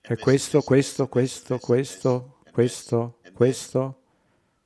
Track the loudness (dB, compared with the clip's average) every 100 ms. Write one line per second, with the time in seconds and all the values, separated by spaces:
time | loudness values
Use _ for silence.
0 | -6 -4 2 2 2 0 4 2 2 -4
1 | -2 0 -2 -4 -8 -8 0 0 0 -4
2 | -2 -2 -4 _ _ 0 0 -2 -4 -2
3 | -2 -10 -20 0 2 2 -4 -4 -4 -10
4 | _ _ _ _ _ _